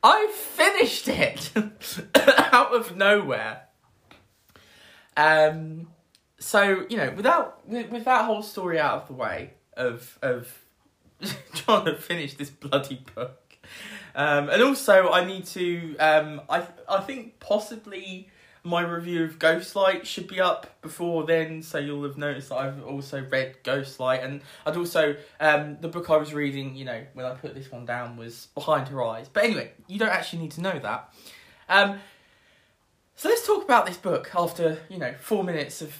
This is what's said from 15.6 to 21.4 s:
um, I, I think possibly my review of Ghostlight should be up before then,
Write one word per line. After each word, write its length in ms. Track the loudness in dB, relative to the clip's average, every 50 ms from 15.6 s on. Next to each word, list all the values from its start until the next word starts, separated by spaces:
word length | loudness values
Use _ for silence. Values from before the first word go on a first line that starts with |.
| -2 -2 -2 -4 -6 -10 -4
um, 460 | 2 4 4 6 4 2 0 -8 -14 -8 -4
I, 140 | -4 -4 -4 -6 -16 -20 -8 -4
I 120 | -2 -2
think 400 | -2 -4 -12 -12 -12 -16 _ _
possibly 880 | -4 -2 -2 -2 -2 -4 -14 -16 -16 -16 -16 -14 -12 -12 -14 -14 -16 _ _ _ _ _ _ _ _
my 200 | -2 -2 -2 -2
review 420 | -2 -4 -6 -6 -4 -2 -2 -2
of 140 | -2 -4 0
Ghostlight 680 | 2 2 2 2 -2 -6 -2 2 2 2 2 0 -6
should 240 | -10 -10 -10 -12 -10
be 100 | -2 0
up 400 | 2 2 2 -2 -6 -16 _ _ -18
before 420 | -18 -10 -6 -4 -2 -2 -2 0
then, 380 | 2 2 0